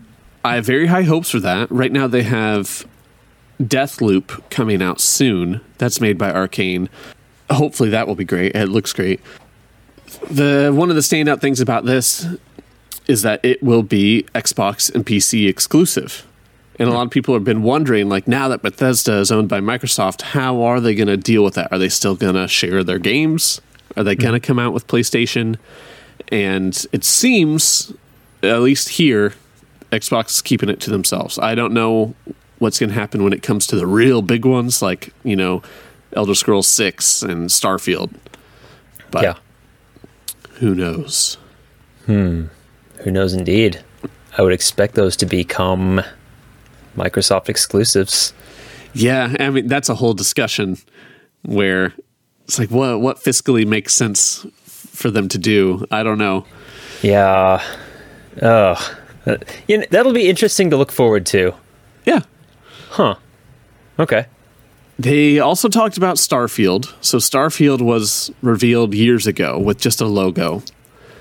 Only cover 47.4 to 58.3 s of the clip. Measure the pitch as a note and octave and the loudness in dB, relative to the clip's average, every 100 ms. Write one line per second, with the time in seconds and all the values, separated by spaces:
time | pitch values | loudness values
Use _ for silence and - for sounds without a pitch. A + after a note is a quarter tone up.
47.4 | - G#2+ - G2+ A2+ G2 F#2+ - - - | -2 -4 0 0 2 0 0 -2 -4 -8
48.4 | - - - - - A2+ A#2+ C3 A#2+ B2 | -20 -20 -20 -20 -12 -2 0 0 -2 -2
49.4 | C#3 C3+ A#2+ C#3 C3+ A2 A#2 G2+ - - | 0 0 0 -2 -2 0 -2 0 -2 -2
50.4 | A2+ - G2 F2+ _ - - - _ _ | -2 -4 -4 -6 _ -20 -20 -20 _ _
51.4 | - G2+ G2 F#2 F#2 - - _ _ _ | -4 0 0 0 -2 -6 -20 _ _ _
52.4 | - - G2+ A#2+ C3+ A2 B2+ - - B2 | -8 -4 0 0 0 0 -2 -2 -2 0
53.4 | - A#2+ G#2+ G#2+ - - A#2 G2+ - - | 2 2 2 0 0 0 0 0 -2 -4
54.4 | - - - - - - A#2+ G#2 G2 F#2+ | -12 -20 -20 -20 -20 -6 -2 -2 -2 -2
55.4 | A2 G#2 F#2+ F#2 - A2 A2 G#2+ G#2 F#2+ | 2 2 2 0 -4 -2 -2 0 0 -2
56.4 | - - - - - - G#2 G2+ G2 F#2+ | -6 -16 -20 -20 -20 -2 2 4 4 4
57.4 | F#2+ F#2 - - - - - - - | 4 2 -2 -14 -18 -20 -20 -20 -20